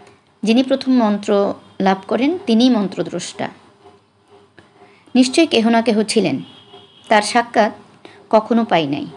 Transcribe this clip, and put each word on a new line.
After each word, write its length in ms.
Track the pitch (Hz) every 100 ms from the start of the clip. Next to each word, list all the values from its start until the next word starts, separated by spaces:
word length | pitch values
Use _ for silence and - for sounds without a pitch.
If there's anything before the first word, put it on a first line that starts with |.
| - _ _ _
যিনি 200 | 214 226
প্রথম 300 | 262 269 262
মন্ত্র 640 | 254 214 202 208 202 202 - - -
লাভ 160 | 190 190 -
করেন, 300 | 220 277 359 -
তিনিই 240 | 226 254
মন্ত্রদ্রষ্টা। 760 | 226 190 180 165 175 - - 135 - - _ - - _ _ _ - _ _ - _ - _ _
নিশ্চয় 320 | 247 254 - 320
কেহ 220 | 233 220
না 140 | 233
কেহ 200 | 233 214
ছিলেন, 400 | 214 220 180 131 - - - - - _ -
তার 140 | 214
সাক্ষাৎ 500 | 208 240 233 254 208 - - - - - -
কখনো 340 | 220 214 233
পাই 220 | 226 170 147
নাই। 200 | 143 -